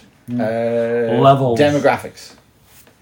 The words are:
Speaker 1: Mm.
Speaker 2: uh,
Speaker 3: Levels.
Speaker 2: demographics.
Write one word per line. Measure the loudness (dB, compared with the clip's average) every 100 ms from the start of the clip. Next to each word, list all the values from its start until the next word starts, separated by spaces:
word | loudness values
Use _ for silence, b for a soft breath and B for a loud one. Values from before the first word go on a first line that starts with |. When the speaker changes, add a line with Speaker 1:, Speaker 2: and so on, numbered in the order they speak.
| -20 _ -10
Speaker 1:
Mm. | -6
Speaker 2:
uh, | -4 -4 -2 -2 -2 -2 -2 2
Speaker 3:
Levels. | 4 4 2 0
Speaker 2:
demographics. | 0 2 0 -2 -6 -18 -20 -20 _ _ _ _ _ _